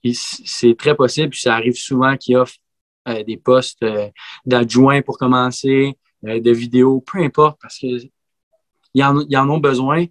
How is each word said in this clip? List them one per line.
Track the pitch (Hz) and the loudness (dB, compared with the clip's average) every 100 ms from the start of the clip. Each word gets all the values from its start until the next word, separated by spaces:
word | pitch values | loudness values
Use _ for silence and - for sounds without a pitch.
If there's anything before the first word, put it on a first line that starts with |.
Puis | 123 | -4
c-, | 120 - - | -4 -8 -12
c'est | - - 120 117 | -12 2 2 2
très | 151 | 0
possible, | 147 127 - 151 | 0 0 0 -6
puis | - | -4
ça | 123 | -2
arrive | 113 117 120 | 0 -2 -4
souvent | - 131 131 135 | -4 0 0 -2
qu'ils | - 127 | 0 0
offrent, | 127 - _ _ _ _ - | 0 -6 _ _ _ _ -10
euh, | 113 | -8
des | 107 110 | -8 -6
postes, | - 127 123 - | 2 2 0 -6
euh, | 113 107 104 _ - - | -6 -4 -8 _ -20 -14
d'adjoint | 131 123 117 123 135 143 | -2 0 2 4 4 4
pour | 135 - | -2 -4
commencer, | 127 127 123 123 135 135 139 135 _ _ 107 | 0 0 0 -2 0 0 0 -4 _ _ -8
euh, | 113 | -2
de | 117 | 2
vidéo, | 117 120 123 131 135 | 0 0 2 4 2
peu | 131 196 | -4 -4
importe, | 151 - 151 147 | -2 2 0 0
parce | - - | -20 -12
que | 131 123 127 _ _ _ _ _ _ _ _ | -8 -8 -10 _ _ _ _ _ _ _ _
ils | 131 | 0
en, | 139 143 151 | 2 0 0
ils | 135 | 0
en | 139 | 0
ont | 156 | 0
besoin | 143 127 131 156 170 | 0 0 0 -2 -2